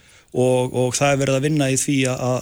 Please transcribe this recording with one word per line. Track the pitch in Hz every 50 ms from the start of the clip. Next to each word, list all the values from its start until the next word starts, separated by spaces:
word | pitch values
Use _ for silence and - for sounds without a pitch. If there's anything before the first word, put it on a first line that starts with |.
| _ - - - _ _ -
og, | 123 127 127 127 127 123 127 -
og | 123 127 127 120 -
það | 143 143 143
er | 135 139
verið | 135 135 131
að | 135 151
vinna | 156 151 139 131 135
í | 127
því | - - 147 135 131
að, | 127 127 - 131 123
að, | 127 123